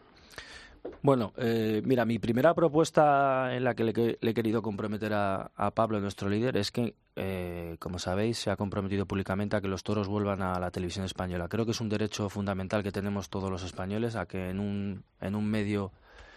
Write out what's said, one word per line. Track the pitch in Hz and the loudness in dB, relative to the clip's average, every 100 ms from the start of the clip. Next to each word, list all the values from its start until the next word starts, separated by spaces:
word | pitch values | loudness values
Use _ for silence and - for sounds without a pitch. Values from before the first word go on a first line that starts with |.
| - - - - - - - - - - | -20 -20 -20 -16 -16 -18 -20 -16 -14 -2
Bueno, | 147 131 104 - | 2 4 2 -2
eh, | 120 113 110 107 | 0 2 2 2
mira, | 120 127 113 | 2 2 4
mi | 117 | 0
primera | 113 120 147 | 0 4 4
propuesta | 175 165 143 160 - 151 139 139 131 127 | 6 4 4 4 6 6 6 4 2 0
en | 123 | 0
la | 127 | 0
que | 117 | 2
le, | 113 | 2
que | 107 117 - | 4 2 2
le | 117 | 0
he | |
querido | 110 113 113 | 2 2 2
comprometer | 110 101 107 104 107 | 0 -2 -2 -2 0
a, | 104 101 95 - - | 0 0 -2 -6 -2
a | 101 | 0
Pablo, | 107 113 107 | 2 2 2
nuestro | 101 98 98 | -2 -2 0
líder, | 104 123 110 | 2 2 2
es | 101 | 0
que, | - 117 - _ - | 0 -2 -4 _ -6
eh, | 95 92 90 87 85 82 | -4 -4 -6 -6 -8 -8
como | 92 90 | -6 -4
sabéis, | 92 92 110 113 | -2 0 0 0
se | - | 0
ha | 98 | 0
comprometido | 101 101 95 98 | 0 -2 0 0
públicamente | 95 98 95 98 104 107 | 0 -2 0 0 0 0
a | |
que | 98 | 0
los | 92 | -4
toros | - 104 95 | -2 -2 0
vuelvan | 104 101 95 | 0 0 0
a | 95 92 | 0 -2
la | 90 | -2
televisión | 95 90 85 | -2 -4 -4
española. | 95 - 92 90 85 | -4 -4 -4 -2 -2
Creo | 107 113 | -2 0
que | |
es | 113 | 0
un | 110 | -2
derecho | 104 104 - 104 | -2 -2 -2 -4
fundamental | 104 101 95 95 107 | -2 -2 -2 -2 -2
que | 101 | -2
tenemos | 98 98 101 95 | -4 -2 -4 -4
todos | 101 95 | -4 -4
los | 92 | -4
españoles | 90 - 95 107 117 110 | -6 -8 -4 -2 -2 -4
a | 90 | -6
que | 95 92 | -4 -4
en | 95 | -4
un, | 101 101 101 98 - - | -2 -2 -4 -8 -12 -8
en | 95 | -4
un | 104 107 | -2 0
medio, | 107 101 104 98 - - - - | 0 0 0 -2 -8 -20 -20 -20